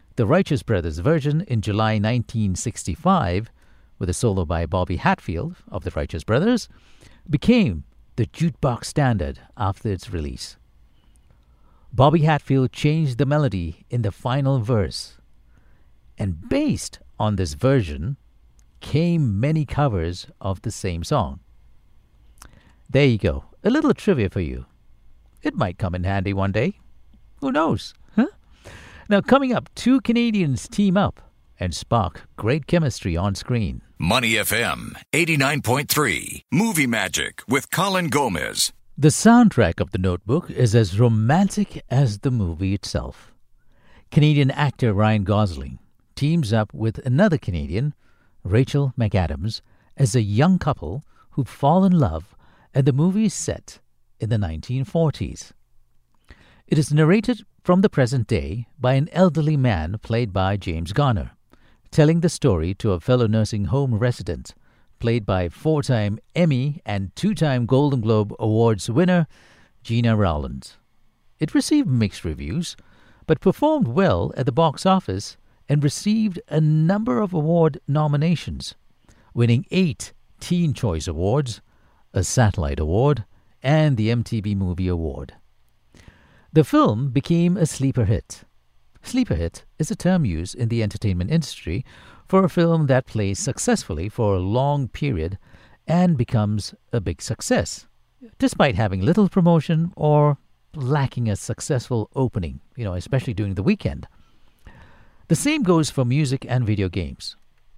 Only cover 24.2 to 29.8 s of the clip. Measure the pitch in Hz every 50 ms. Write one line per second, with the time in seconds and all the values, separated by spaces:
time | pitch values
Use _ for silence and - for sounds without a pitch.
24.2 | 104 90 - - 87 71 62 62 65 _ _ _ _ _ - _ _ - - -
25.2 | _ _ _ _ - 302 294 240 123 92 87 - - 90 87 92 90 98 98 98
26.2 | 92 101 98 98 95 98 95 107 123 180 - _ - - - - - - - -
27.2 | - - - - - 269 254 294 320 311 170 - - - - - - - - -
28.2 | 247 392 - _ _ _ - _ - - - - - - - - - - 208 196
29.2 | 185 - 233 277 277 254 240 156 - - - -